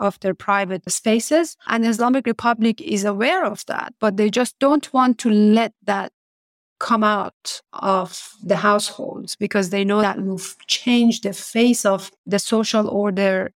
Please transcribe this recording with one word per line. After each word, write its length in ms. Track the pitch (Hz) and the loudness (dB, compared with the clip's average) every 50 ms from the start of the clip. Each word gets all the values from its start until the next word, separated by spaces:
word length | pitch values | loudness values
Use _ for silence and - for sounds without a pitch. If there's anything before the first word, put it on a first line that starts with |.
of 180 | 208 202 196 - | -2 -4 -2 -2
their 160 | - 196 185 | -4 -4 -4
private 560 | - - - 202 202 196 180 190 185 - 180 | -4 -2 -2 0 0 0 -2 -4 -6 -6 -6
spaces. 640 | - - - 226 220 233 220 - 302 320 339 311 - - - - | -8 -4 0 0 0 0 2 2 2 2 2 0 -4 -10 -6 -4
And 180 | 233 226 226 | -2 0 0
Islamic 400 | 226 226 208 233 247 254 269 254 | 0 0 0 0 2 0 0 0
Republic 540 | 240 226 - - 240 240 233 220 226 220 - | -2 -4 -2 0 0 0 2 2 0 0 -2
is 240 | - - 214 202 196 | -4 -4 -4 -2 -2
aware 400 | 208 202 196 220 269 349 381 339 | -2 -2 0 0 0 0 0 -2
of 200 | 208 208 - - | -4 -4 -6 -8
that, 280 | - - - - - - _ | -8 -8 -8 -8 -10 -6 _
but 160 | - 214 196 | -2 0 0
they 140 | 196 214 214 | 2 0 0
just 280 | 202 247 247 - - - | 2 0 -2 -2 -2 0
don't 340 | 277 277 294 302 - - - | 2 2 2 2 0 0 0
want 260 | 262 254 254 240 - | 2 4 4 2 2
to 120 | - 233 | 2 2
let 420 | 214 214 208 208 214 226 233 214 - _ _ | 4 6 6 6 6 4 2 0 -4 _ _
that 260 | 208 202 196 190 - - _ _ _ _ _ _ _ _ _ _ _ _ - | -4 -4 -4 -4 -8 -12 _ _ _ _ _ _ _ _ _ _ _ _ -10
come 240 | - - 240 220 214 | -2 0 0 2 2
out 580 | 214 214 202 - - - _ - - - - - _ - | 2 2 0 -2 -6 -10 _ -12 -12 -12 -12 -14 _ -14
of 640 | - - 202 190 185 185 170 - - - - - _ - | -6 -2 0 0 0 0 -4 -8 -14 -16 -18 -18 _ -4
the 140 | 180 196 | -2 -2
households 800 | 170 165 208 208 208 208 - - - - - - - - - - | 0 2 2 2 2 0 -4 -8 -10 -12 -12 -12 -12 -12 -12 -8
because 340 | - 208 202 - 208 196 175 | -6 -4 -2 0 -2 -2 -2
they 140 | 196 196 196 | -2 -2 0
know 160 | 196 202 208 214 | 0 2 2 2
that 180 | 196 190 - | 0 0 -2
will 200 | 196 190 190 185 | -4 -6 -6 -6
f-, 160 | - - - - _ | -8 -12 -16 -14 _
change 540 | - - - - 247 240 240 233 233 226 - | -6 -6 -4 0 2 4 4 4 4 2 2
the 120 | - 196 196 | -2 -6 -8
face 540 | - - - - 226 233 247 240 - - | -8 -10 -4 0 2 4 4 4 4 2
of 240 | 208 196 190 190 - - _ _ | 0 0 0 -2 -8 -18 _ _
the 120 | - 190 202 | -4 -2 -2
social 500 | - - 226 220 220 - - 220 214 - | -2 0 0 0 0 0 0 0 0 0
order 640 | - 202 202 208 190 185 196 190 190 185 190 - - _ | -2 -2 -2 -2 0 0 0 2 0 0 -2 -6 -10 _